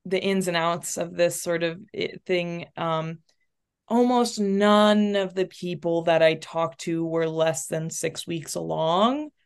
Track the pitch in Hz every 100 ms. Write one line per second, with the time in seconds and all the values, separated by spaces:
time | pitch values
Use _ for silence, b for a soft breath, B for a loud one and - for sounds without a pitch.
0 | 180 185 196 190 180 170 165 170 - 190
1 | 170 175 170 170 175 170 170 170 - -
2 | - - - 180 175 170 - - 165 160
3 | 160 165 _ _ _ _ _ _ - 233
4 | 247 247 226 214 202 196 208 208 214 208
5 | 208 202 190 185 185 - 180 165 170 170
6 | 170 160 160 160 - 165 165 - - 165
7 | 165 165 160 160 160 156 - 160 160 -
8 | 160 156 - 170 147 175 165 156 160 175
9 | 226 285 302 -